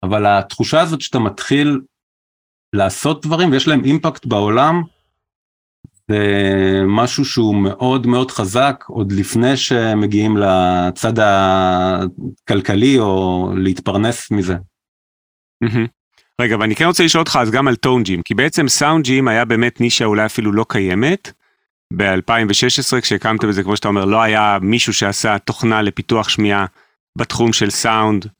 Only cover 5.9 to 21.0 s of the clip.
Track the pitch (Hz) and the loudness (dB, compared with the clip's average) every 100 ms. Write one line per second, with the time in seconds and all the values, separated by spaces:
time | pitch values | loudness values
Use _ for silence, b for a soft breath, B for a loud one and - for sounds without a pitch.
5.9 | _ _ 104 101 101 98 98 95 98 95 | _ _ 0 0 2 2 2 2 2 2
6.9 | 104 123 - 135 - 113 104 98 98 127 | 2 0 -2 -2 0 0 2 0 0 -2
7.9 | 131 120 123 131 - 101 107 139 135 - | 0 0 0 -2 -2 -2 0 0 -2 -10
8.9 | - 98 98 95 117 123 135 - 123 113 | -6 -2 -2 -2 0 0 0 0 0 0
9.9 | 107 101 104 104 104 101 92 90 90 90 | 0 0 0 2 2 2 2 2 0 -2
10.9 | 92 117 113 107 98 95 95 92 92 92 | -2 -2 2 2 4 2 2 2 0 0
11.9 | 92 92 - 131 - - 104 95 101 123 | -2 -4 -8 -14 -14 -4 -2 0 2 4
12.9 | 135 107 95 92 90 92 95 95 92 - | 4 2 0 0 -2 -2 -2 -2 -2 -4
13.9 | 98 110 120 - 107 90 87 92 _ _ | -2 -2 -4 -4 -4 -2 -4 -8 _ _
14.9 | _ _ _ _ _ _ _ 117 117 117 | _ _ _ _ _ _ _ -4 -2 -4
15.9 | _ _ _ _ - 120 107 110 107 165 | _ _ _ _ -4 -2 0 0 0 0
16.9 | 170 170 165 165 151 117 120 139 117 139 | 2 2 2 0 0 0 2 0 0 2
17.9 | 127 101 90 - 104 139 160 143 - 147 | 0 0 -4 -2 0 0 0 0 2 2
18.9 | 160 135 131 131 113 117 117 120 - 120 | 2 2 2 2 2 2 2 0 0 -2
19.9 | - 113 104 107 - 107 104 113 107 95 | 0 0 2 0 0 0 0 0 -2 0
20.9 | 92 | 0